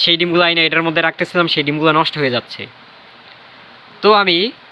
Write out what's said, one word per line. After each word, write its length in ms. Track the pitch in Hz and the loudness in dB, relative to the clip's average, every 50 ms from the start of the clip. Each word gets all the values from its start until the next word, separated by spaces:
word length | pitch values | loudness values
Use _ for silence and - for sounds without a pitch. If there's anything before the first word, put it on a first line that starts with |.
সেই 140 | - 170 170 165 | 0 0 2 0
ডিমগুলো 240 | 175 175 165 175 175 | 0 0 2 2 2
আইনা 140 | 170 170 170 160 | 2 2 0 0
এটার 160 | 156 160 165 165 | 0 0 0 0
মধ্যে 140 | 165 156 170 165 | 0 0 0 -2
রাখতেছিলাম, 380 | 160 - - 175 - - 180 170 160 - | -2 -2 -4 -6 -4 0 -2 0 0 0
সেই 100 | 160 143 | -2 -2
ডিমগুলো 240 | 143 151 151 156 160 151 156 | -2 -2 0 2 2 2 2
নষ্ট 140 | 160 - - 151 | 0 0 -2 -4
হয়ে 100 | 143 131 120 | -2 -2 -2
যাচ্ছে। 260 | 117 - - - - 101 120 - - - - - - - - - - - - - - - - - - - - - - - - - - - | -4 -6 -8 -16 -16 -16 -18 -18 -20 -20 -20 -20 -20 -20 -20 -20 -20 -20 -20 -20 -20 -20 -20 -20 -20 -20 -20 -20 -20 -20 -20 -12 -2 2
তো 60 | 208 214 208 | 4 4 4
আমি 160 | 196 185 170 170 170 254 - - - - | 4 2 0 0 0 -4 -6 -10 -20 -20